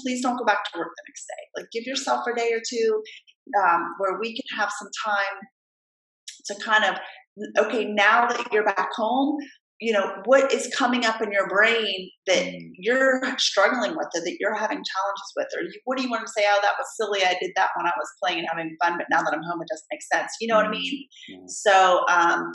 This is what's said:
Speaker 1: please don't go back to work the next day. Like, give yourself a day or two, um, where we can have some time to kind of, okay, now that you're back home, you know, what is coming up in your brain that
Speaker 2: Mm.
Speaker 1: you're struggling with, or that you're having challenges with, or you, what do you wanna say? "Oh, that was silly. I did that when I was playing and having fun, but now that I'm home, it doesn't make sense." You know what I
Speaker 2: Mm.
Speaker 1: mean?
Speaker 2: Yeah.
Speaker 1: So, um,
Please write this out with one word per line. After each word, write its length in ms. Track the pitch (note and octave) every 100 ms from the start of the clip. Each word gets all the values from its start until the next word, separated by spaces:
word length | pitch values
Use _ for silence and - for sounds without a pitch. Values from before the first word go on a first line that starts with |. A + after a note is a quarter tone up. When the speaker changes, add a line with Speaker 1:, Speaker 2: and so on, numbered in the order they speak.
Speaker 1:
please 180 | B3+ B3
don't 140 | B3 A#3+
go 60 |
back 220 | A3+ G3+ -
to 120 | -
work 120 | -
the 100 | - -
next 180 | - -
day. 360 | - - -
Like, 60 | -
give 140 | A#3 A#3+
yourself 400 | C4+ C4+ A#3+ A#3+
a 80 | A#3
day 160 | A#3
or 100 | A3+ A3+
two, 340 | A#3+ A3 G#3+ G#3+ - _ _ - G3+
um, 300 | F#3 E3 E3+ F#3
where 200 | G3 F#3
we 160 | A3+ A3
can 220 | - A3
have 120 | G3+ -
some 120 | G3 - G#3+
time 340 | G3+ G3 G3 G3+ _ _ _ _ _ _ _ - - -
to 80 | -
kind 220 | A3+ G#3+
of, 160 | G3 F3+ - - _ - G#3+ G#3+ -
okay, 200 | A#3+ G#3
now 420 | G#3 G3+ A#3 A#3+
that 240 | A#3 -
you're 140 | G#3+ G#3
back 240 | G3 F#3
home, 440 | - A3 B3+ C#4 D4+ - - _ -
you 100 | A3+
know, 300 | G#3 F#3 - A3
what 280 | C4+ C4+
is 200 | A#3+ -
coming 300 | - B3 B3
up 180 | A3+ A3
in 80 | G#3+
your 200 | G3+ F#3
brain 600 | F#3 A3 A3+ G#3 F#3+ F#3 _ -
that 200 | F3+ F3+
Speaker 2:
Mm. 260 | F3 E3+ -
Speaker 1:
you're 600 | G3 C4 C4+ C4 C4 C4
struggling 600 | - - G#3 B3 G3+ D#3
with, 100 | C#3+ E3+
or 60 |
that 160 | E3+ -
you're 160 | G3 G#3+
having 220 | G#3+ F#3+
challenges 520 | - F#3+ G3 F#3 - -
with, 120 | - -
or 60 |
you, 180 | F3+ G3
what 140 | B3 C4
do 60 |
you 60 | B3+
wanna 180 | A3+ G#3+
say? 160 | G#3+ G3+
"Oh, 120 | G3+
that 140 | G3+ -
was 100 | F3+ -
silly. 300 | G#3 G3+ F#3
I 120 | F3+
did 100 | F#3 F#3
that 140 | F#3+ -
when 100 | E3+
I 60 | -
was 100 | D3+ -
playing 180 | F#3 E3+
and 80 | E3
having 300 | E3 D#3+ D#3+
fun, 160 | E3+ E3+
but 100 | D#3+
now 140 | E3
that 100 | D#3+
I'm 100 | D3+
home, 180 | E3 E3+
it 60 | D#3+
doesn't 200 | D#3 -
make 100 | G3+
sense." 280 | - E3+ - -
You 80 | A3+
know 80 | A3
what 120 | G#3
I 20 |
Speaker 2:
Mm. 100 | A3
Speaker 1:
mean? 280 | - - - - -
Speaker 2:
Yeah. 100 | F#3 F#3
Speaker 1:
So, 580 | - G#3 F#3+ F#3 F3+ F3
um, 440 | F3 E3+ F3 E3+